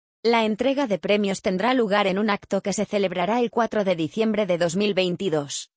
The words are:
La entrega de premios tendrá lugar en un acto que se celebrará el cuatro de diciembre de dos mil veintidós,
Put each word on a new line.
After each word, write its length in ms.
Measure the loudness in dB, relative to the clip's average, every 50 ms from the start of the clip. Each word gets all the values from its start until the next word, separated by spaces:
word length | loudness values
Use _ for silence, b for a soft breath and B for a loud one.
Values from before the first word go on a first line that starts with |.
| _ _ _ _
La 220 | 0 2 2 2 2
entrega 420 | 0 0 0 0 0 0 0 0
de 120 | -2 -2 -2
premios 440 | 2 2 2 2 2 0 -2 -2
tendrá 320 | -2 -2 -2 0 0 0 2
lugar 320 | 2 2 2 2 2 2
en 120 | 2 0 0
un 120 | 0 0
acto 300 | -2 -2 -2 -4 -4 -2
que 100 | -2 -2
se 120 | -2 -2 -2
celebrará 560 | -2 0 0 0 0 -2 -2 -2 0 0 0
el 100 | 0 0
cuatro 320 | 0 -2 -2 0 0 0
de 140 | 0 0 0
diciembre 500 | 0 -2 -4 -2 -2 0 0 0 0 0
de 120 | 0 0 0
dos 180 | 0 0 0
mil 180 | 0 0 0 0
veintidós, 760 | 0 0 0 -2 -2 -2 0 0 -2 -2 -4 -8 -10 -12 _ _